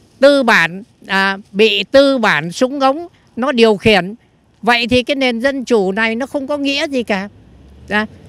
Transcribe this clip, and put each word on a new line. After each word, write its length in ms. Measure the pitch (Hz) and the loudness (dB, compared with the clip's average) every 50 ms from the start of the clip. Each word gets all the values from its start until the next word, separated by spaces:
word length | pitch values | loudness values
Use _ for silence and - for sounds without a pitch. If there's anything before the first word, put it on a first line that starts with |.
| _ _ _ _ | _ _ _ _
tư 220 | 254 277 285 277 269 | 4 4 4 4 2
bản, 400 | 226 214 185 165 165 170 190 208 _ _ _ - | 2 2 2 2 0 -4 -8 -16 _ _ _ -10
à, 300 | - 196 196 196 196 196 190 202 _ - | -4 -2 0 0 0 -2 -6 -10 _ 0
bị 320 | 190 220 214 208 202 202 | 2 2 2 2 -2 -6
tư 340 | - - 269 277 277 269 262 | 2 4 4 4 4 2 2
bản 340 | 220 202 170 147 151 175 170 | 2 2 0 0 -2 -4 -4
súng 280 | - 254 254 269 294 | -2 -4 -2 -2 -2
ống 280 | 269 269 269 311 349 349 _ _ _ _ _ - | 0 0 0 -2 -8 -14 _ _ _ _ _ -6
nó 140 | 233 277 294 | -4 -2 2
điều 240 | 233 226 226 214 | 2 4 4 2
khiển. 380 | 190 - 226 214 190 175 185 214 - _ _ _ _ _ _ _ _ - | 2 2 2 2 2 0 -2 -10 -14 _ _ _ _ _ _ _ _ 0
Vậy 240 | 208 240 233 240 | 0 0 0 0
thì 160 | 220 254 254 240 | 0 0 0 0
cái 140 | - 294 | 0 -2
nền 240 | 269 269 254 240 226 | 0 0 -2 -2 -2
dân 240 | 226 277 269 277 240 | -4 -4 -4 -4 -4
chủ 280 | - 247 220 196 185 196 | 0 0 0 0 0 -2
này 220 | 208 226 226 226 | -2 -2 -2 -2
nó 120 | 226 277 | -4 -8
không 200 | - - 294 269 | -6 -8 -8 -6
có 100 | 262 294 | -6 -6
nghĩa 300 | 294 285 277 277 285 311 | -4 -4 -4 -2 -4 -4
gì 160 | 330 277 254 226 | -4 -4 -6 -4
cả. 260 | - 220 190 196 208 - - - - - - - - - - - - | -4 -4 -6 -6 -10 -14 -20 -20 -20 -20 -20 -20 -20 -20 -20 -12 -4
Dạ. 180 | 196 214 214 214 - - - | -4 -4 -4 -4 -10 -20 -20